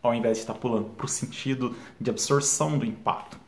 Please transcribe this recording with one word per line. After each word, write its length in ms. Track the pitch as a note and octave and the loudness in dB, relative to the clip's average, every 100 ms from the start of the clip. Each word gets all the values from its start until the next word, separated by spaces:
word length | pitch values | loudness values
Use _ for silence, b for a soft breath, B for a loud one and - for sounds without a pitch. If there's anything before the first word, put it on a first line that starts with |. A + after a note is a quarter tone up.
ao 120 | A#2+ | 2
invés 220 | A#2 A#2 A2 | 4 4 2
de 60 | |
estar 120 | - | -2
pulando 360 | A2 B2 A2 G#2+ | -4 0 0 0
pro 180 | - - | -6 -4
sentido 640 | - - - C3+ C3 B2 B B B | -2 -4 -4 -2 0 -2 B B B
de 120 | A2+ | -2
absorção 640 | A2 - C#3+ C#3 - D#3 D3 | 0 2 4 4 2 2 2
do 80 | |
impacto 540 | A2+ - - - - - | 0 -2 -2 -2 -6 -18